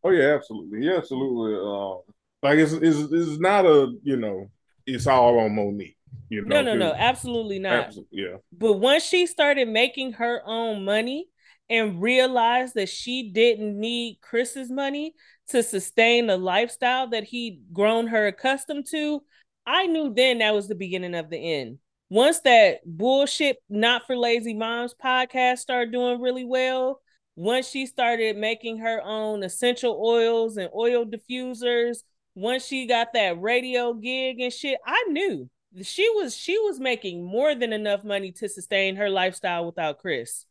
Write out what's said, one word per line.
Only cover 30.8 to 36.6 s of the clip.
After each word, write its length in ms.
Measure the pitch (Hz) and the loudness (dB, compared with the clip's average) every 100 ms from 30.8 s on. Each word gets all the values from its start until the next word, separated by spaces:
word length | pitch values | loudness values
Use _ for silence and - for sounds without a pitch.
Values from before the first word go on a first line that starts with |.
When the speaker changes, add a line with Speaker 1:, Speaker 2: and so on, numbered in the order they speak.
| 233 240 233 | 0 0 -2
Speaker 2:
diffusers, 920 | 233 _ 254 254 233 240 240 240 233 _ _ _ | -8 _ -8 -8 -4 0 2 0 -4 _ _ _
once 320 | - 214 254 254 | -6 -4 -4 -4
she 200 | 269 240 | -8 0
got 260 | 240 233 | 0 2
that 260 | 233 196 170 | 2 0 0
radio 540 | 202 247 254 247 240 | 0 0 0 -2 -2
gig 460 | 240 226 254 254 240 | -4 -6 -4 -4 -4
and 120 | 247 | -6
shit, 260 | 247 285 262 | -6 -6 -6
I 200 | 233 381 453 | -2 -2 0
knew 400 | 294 392 160 127 _ _ 180 | -2 -2 -4 -10 _ _ -16
she 240 | - - 440 427 | -12 0 0 2
was, 200 | 294 - | -4 -8
she 220 | - | -4
was 220 | 403 | -2